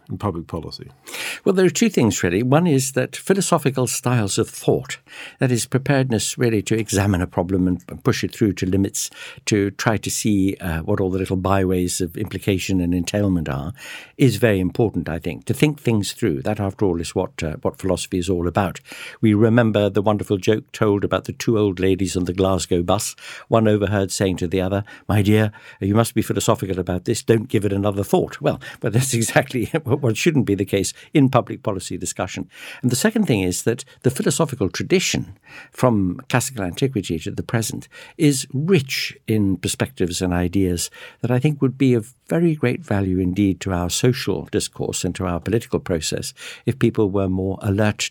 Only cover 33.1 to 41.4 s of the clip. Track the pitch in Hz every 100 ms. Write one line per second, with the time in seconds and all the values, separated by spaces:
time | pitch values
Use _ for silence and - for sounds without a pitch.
33.1 | 220 180 110 92 90 - 120 - - 127
34.1 | 135 190 - - - 92 - 95 185 -
35.1 | - - - - - - - 127 107 92
36.1 | - - 123 - 127 92 87 139 120 90
37.1 | 82 - - 82 117 107 - - - -
38.1 | - 147 135 - 131 156 185 135 - -
39.1 | - - 110 98 95 101 - 104 - 87
40.1 | 87 92 87 87 98 92 87 - - -
41.1 | - 113 123